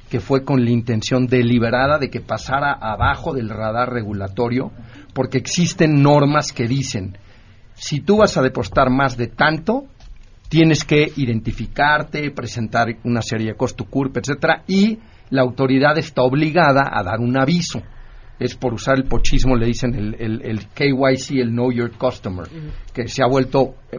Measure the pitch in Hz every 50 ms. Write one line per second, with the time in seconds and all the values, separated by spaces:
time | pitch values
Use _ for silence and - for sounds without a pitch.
0 | - - - 117 - - 139 135 135 143 143 131 120 117 120 117 113 120 117 107
1 | - - 135 127 127 120 131 127 120 120 123 120 117 117 117 123 131 139 151 156
2 | 135 - - 113 - - 113 110 - - 131 139 143 143 135 - - 110 104 101
3 | 117 139 143 - - 170 127 131 113 104 107 107 110 110 110 120 123 123 123 120
4 | 107 104 104 101 98 95 - - 120 120 120 127 139 - - - - - - -
5 | - - - 135 127 - - 127 - - - - 170 170 - - 170 156 151 143
6 | 139 143 147 147 143 143 147 151 147 - - - 117 113 127 139 127 - - 107
7 | 92 95 87 - - - - - - - - - - - - - - - 156 139
8 | - - 202 214 214 202 - 165 131 131 131 127 123 - - 151 135 127 127 135
9 | 139 135 127 120 120 117 - - 147 151 160 156 - - 226 269 277 - - -
10 | - - - - - - - - - - 151 160 160 160 151 147 - - 151 147
11 | 151 147 - 147 135 117 113 110 - 120 107 110 110 107 - - 143 147 151 151
12 | 147 - - 151 147 143 143 - 120 113 - 120 113 104 - 117 120 113 117 -
13 | - 123 120 117 110 - 113 110 110 110 104 - 131 113 - - 113 - - 135
14 | 135 131 135 - 98 135 147 - - 160 160 - - - 190 196 202 226 214 -
15 | - - - - - - 131 135 127 123 117 131 135 127 135 131 139 147 151 160
16 | 160 - - 139 127 127 135 147 160 156 147 175 165 143 135 139 139 - - 117
17 | 101 90 107 110 120 120 127 135 135 143 175 175 170 - - 113 - - - -
18 | - - - - - - - - 123 123 - - 135 123 113 107 - 139 135 131
19 | 135 - 120 110 - - 147 139 123 131 127 117 113 120 120 117 - 123 117 107
20 | 104 107 110 - 117 110 110 117 - 117 113 104 98 - - - 147 143 135 127
21 | 139 135 135 135 - - 143 131 123 113 117 120 120 131 123 117 120 117 - -
22 | 131 127 - - - 107 95 92 82 - 160 165 151 151 - - - - - 127
23 | 113 110 - 135 131 123 135 135 131 131 - 139 127 - - - - - -